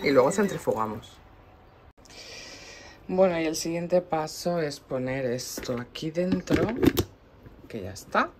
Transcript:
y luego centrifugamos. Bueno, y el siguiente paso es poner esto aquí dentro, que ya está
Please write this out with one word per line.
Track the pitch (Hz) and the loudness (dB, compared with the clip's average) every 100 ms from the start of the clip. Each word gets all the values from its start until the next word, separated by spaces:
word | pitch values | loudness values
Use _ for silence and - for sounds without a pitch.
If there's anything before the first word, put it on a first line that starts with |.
y | 151 | 6
luego | 135 131 | 6 6
centrifugamos. | 202 196 196 - 110 110 107 - - - - - - - - - - - - - - - - - - - - - | 4 0 0 -2 0 -2 -4 -12 -20 -20 -20 -20 -20 -20 -20 -20 -20 -20 -20 -16 -16 -16 -18 -18 -18 -20 -20 -2
Bueno, | 185 190 170 | 4 6 6
y | 160 | 0
el | 160 | -2
siguiente | 170 170 170 180 | -2 -2 2 2
paso | 175 160 160 - 180 175 | 2 -2 -2 -4 -2 0
es | 151 143 | -2 -6
poner | - 131 127 131 131 | -6 -4 -2 -2 -2
esto | 123 - - - 120 | -2 -4 -8 -6 -6
aquí | 120 - 160 | -6 -8 -6
dentro, | 160 180 185 - 151 180 247 - - - - - - - - - | -2 0 0 2 0 2 2 2 2 -4 -8 -20 -20 -20 -20 -14
que | 110 | -10
ya | 95 | -10
está | - - 202 320 | -12 -2 0 0